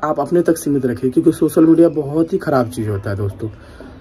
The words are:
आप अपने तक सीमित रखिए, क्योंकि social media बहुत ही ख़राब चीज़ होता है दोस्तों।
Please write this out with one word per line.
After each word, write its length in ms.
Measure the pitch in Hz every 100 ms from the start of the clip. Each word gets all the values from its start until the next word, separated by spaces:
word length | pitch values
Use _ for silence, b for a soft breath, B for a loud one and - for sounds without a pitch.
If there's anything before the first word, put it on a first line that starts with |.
आप 160 | 151 147
अपने 220 | - 175
तक 160 | 170 165
सीमित 280 | 147 143 127
रखिए, 240 | 117 131
क्योंकि 220 | 131 165
social 340 | 156 156 175 160
media 240 | 165 170
बहुत 440 | 151 139 156 165
ही 40 | 185
ख़राब 320 | - 135 117
चीज़ 200 | 120 107
होता 200 | 98 104
है 60 | 98
दोस्तों। 340 | 98 - 110 - B B B B